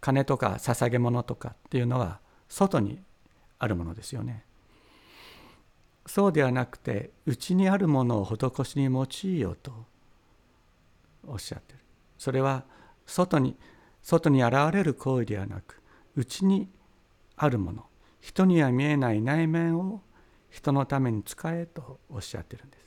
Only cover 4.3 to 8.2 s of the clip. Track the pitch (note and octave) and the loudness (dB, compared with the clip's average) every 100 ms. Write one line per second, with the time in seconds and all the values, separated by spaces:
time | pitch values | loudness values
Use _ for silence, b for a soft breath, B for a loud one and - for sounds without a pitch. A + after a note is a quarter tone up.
4.3 | A2 - _ B B B B B B B | -10 -16 _ B B B B B B B
5.3 | B B B B _ _ _ - - G3+ | B B B B _ _ _ -6 2 2
6.3 | D3+ C3+ B2+ B2 - - G#2+ - - - | 4 2 2 -2 -6 -6 -6 -6 -8 -6
7.3 | B2 - F3+ F#3+ G3 F#3 C#3+ B2 A2+ | -4 0 2 4 2 2 2 2 0